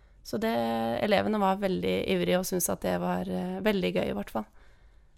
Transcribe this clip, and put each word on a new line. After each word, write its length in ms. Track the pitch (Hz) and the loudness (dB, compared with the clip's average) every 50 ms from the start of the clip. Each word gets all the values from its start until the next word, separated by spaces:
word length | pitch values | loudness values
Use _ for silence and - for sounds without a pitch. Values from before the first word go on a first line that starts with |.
| - - - - - | -20 -20 -20 -20 -10
Så 160 | - - 220 | -6 -4 -2
det, 600 | 220 220 233 233 226 233 233 226 226 226 233 - | -2 0 0 0 0 0 0 -2 -2 -2 -2 0
elevene 380 | - 208 202 190 196 202 214 214 | 2 4 4 4 4 2 2 2
var 180 | 196 190 190 202 | 2 2 2 2
veldig 500 | 202 190 185 175 180 185 185 190 - - | 0 0 0 0 0 0 0 0 0 2
ivrige 300 | 190 180 175 175 180 180 | 0 2 2 2 2 2
og 60 | 185 | 0
syntes 240 | - 190 180 - - | 0 -2 0 0 -2
at 120 | 185 - | -2 -2
det 180 | - 185 180 175 | -2 -2 -2 0
var, 220 | 175 180 180 180 | 0 0 -2 -2
eh, 380 | 180 190 185 185 180 180 185 190 | -2 -4 -4 -4 -4 -4 -4 -2
veldig 320 | 190 214 208 196 180 180 180 | 0 0 2 2 2 0 0
gøy 140 | 180 - - | 0 -2 -2
i 40 | - | -2
hvert 160 | 202 202 - | -4 -6 -6
fall. 160 | - 220 214 - - - - - - - - - - - - - - | -6 -8 -8 -8 -12 -20 -20 -20 -20 -20 -20 -20 -20 -20 -20 -20 -20